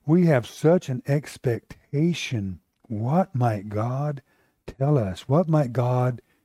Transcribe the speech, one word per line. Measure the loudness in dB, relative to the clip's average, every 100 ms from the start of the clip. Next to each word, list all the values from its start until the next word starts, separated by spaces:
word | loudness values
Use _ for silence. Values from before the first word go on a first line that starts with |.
we | 0 4 4
have | 2
such | 0 0 2 2 0
an | -6 -2
expectation. | -2 -2 -6 -4 -4 -6 -20 _ 0 0 0 -4 -4 -4 -8 _ _ -10
What | -6 0 0 0
might | 0 0 -2 -6
God | -6 -4 -4 -6 -8 -12 _ _ _ -14
tell | -4 2 2
us? | 0 -4 0
What | 2 4
might | 2 0
God | 0 0 2 0 -2 _ _